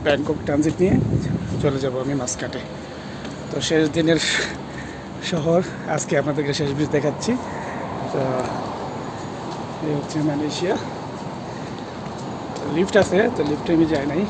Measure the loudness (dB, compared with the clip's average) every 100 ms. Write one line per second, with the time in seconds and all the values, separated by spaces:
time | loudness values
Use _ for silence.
0 | 4 2 2 -2 0 2 2 4 4 4
1 | 4 2 2 -2 -2 0 2 2 0 -2
2 | 0 -2 -2 -4 -4 -6 -8 -10 -10 -12
3 | -10 -10 -10 -8 -6 -4 2 4 4 4
4 | 4 4 4 0 0 -4 -8 -10 -10 -10
5 | -10 -8 -4 0 4 4 4 -6 -4 -2
6 | 2 0 2 0 0 0 0 0 2 2
7 | 2 0 0 0 -2 -6 -6 -6 -6 -6
8 | -4 0 0 0 -2 -4 -6 -6 -6 -6
9 | -8 -8 -8 -8 -8 -8 -8 -4 -2 -2
10 | -2 0 2 2 0 0 0 0 -2 -8
11 | -8 -8 -8 -8 -8 -8 -8 -8 -8 -8
12 | -8 -8 -8 -8 -8 -6 -2 0 4 6
13 | 6 6 4 2 0 0 2 4 4 4
14 | 2 0